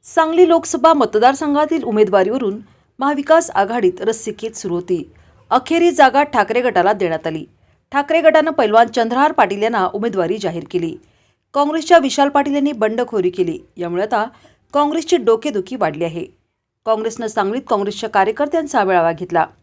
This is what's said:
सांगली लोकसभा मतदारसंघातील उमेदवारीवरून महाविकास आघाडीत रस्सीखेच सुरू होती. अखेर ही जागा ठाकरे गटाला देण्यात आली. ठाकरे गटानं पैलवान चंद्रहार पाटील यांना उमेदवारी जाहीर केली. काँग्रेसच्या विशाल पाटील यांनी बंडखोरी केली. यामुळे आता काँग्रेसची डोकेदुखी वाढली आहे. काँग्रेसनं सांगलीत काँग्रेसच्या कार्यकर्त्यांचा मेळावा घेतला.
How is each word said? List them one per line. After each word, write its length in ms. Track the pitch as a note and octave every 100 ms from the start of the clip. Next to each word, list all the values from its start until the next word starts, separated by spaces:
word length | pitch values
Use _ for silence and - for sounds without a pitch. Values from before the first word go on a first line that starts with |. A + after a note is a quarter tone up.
सांगली 440 | - - D#4+ E4 F4
लोकसभा 440 | E4 E4 D4 D#4
मतदारसंघातील 880 | D4+ A#3 G#3+ A#3+ C#4 D4+ C#4+ D4+ D#4+
उमेदवारीवरून 760 | B3 G#3+ G#3 G3 F#3+ C4 A3 G#3 - _ _ -
महाविकास 520 | C#4 C#4+ C#4+ D#4+ -
आघाडीत 420 | - G3 A#3+ F#3 F3+
रस्सीखेच 560 | - A3 A3 G#3 A3 A3
सुरू 180 | F#3+
होती. 380 | F3 F3 F3 - _ _ _ _
अखेर 320 | A#3+ - E4
ही 80 | E4+
जागा 320 | D4+ C4+ C4
ठाकरे 380 | D4 B3 G3+ A3+
गटाला 320 | B3 - F#3
देण्यात 340 | G#3 F3+ D#3+ E3
आली. 200 | D#3+ - _ _ _ _
ठाकरे 280 | C#4 C#4+ D#4+
गटानं 300 | D#4+ D#4 D#4
पैलवान 360 | - A3 A3 A#3
चंद्रहार 460 | A#3+ A3+ B3 D4+
पाटील 300 | D4+ G3+ G3+
यांना 240 | G#3+ A3+ F#3
उमेदवारी 520 | G3+ A3+ F#3+ E3 G#3+
जाहीर 260 | F#3+ E3+ -
केली. 260 | F3+ E3 - _ _ _ _ _
काँग्रेसच्या 440 | C#4 D4 D#4+ D#4 E4+
विशाल 300 | C4+ - C#4
पाटील 260 | C#4+ C#4+
यांनी 180 | C#4+ C#4
बंडखोरी 580 | A#3+ G#3+ A3+ A#3 A3 F3+
केली. 280 | F3 F3 D#3 _ -
यामुळे 260 | F3 F3
आता 220 | G#3+ A3+ A3+ _ _ _ _
काँग्रेसची 420 | C#4+ D4 E4 D#4+ E4+
डोकेदुखी 600 | A3+ A3+ D4+ G#3+ F#3 B3+
वाढली 280 | E3 D3+
आहे. 200 | E3+ E3 - _ _ _ _ _ A3
काँग्रेसनं 400 | A3 A3 A3 A3
सांगलीत 360 | G#3+ G3 A#3+ -
काँग्रेसच्या 420 | G#3+ G3+ G#3 A3+
कार्यकर्त्यांचा 720 | G3+ F#3+ G#3+ D4 D#4+ D4+ B3+
मेळावा 280 | F#3+ F3+ E3
घेतला. 340 | E3 F3 E3+ E3 _